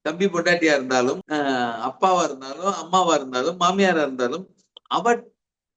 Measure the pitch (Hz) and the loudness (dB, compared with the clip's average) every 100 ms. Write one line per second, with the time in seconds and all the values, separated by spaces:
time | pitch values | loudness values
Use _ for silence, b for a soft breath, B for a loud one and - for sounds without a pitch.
0 | 151 170 196 170 165 170 160 143 127 131 | -8 -2 -2 0 0 2 2 2 2 0
1 | 127 180 - 151 139 127 123 113 127 - | 2 -2 -4 -4 -2 -2 -2 -4 -8 0
2 | 190 180 156 131 135 147 190 175 160 185 | 2 2 0 -6 -12 -6 -4 -4 0 2
3 | 170 151 131 127 147 180 175 196 190 165 | 4 2 0 -2 -2 0 0 4 4 4
4 | 139 131 123 160 190 _ _ - _ 147 | 0 -2 -4 -4 -10 _ _ -20 _ 0
5 | 220 240 - _ _ _ _ | 2 0 -2 _ _ _ _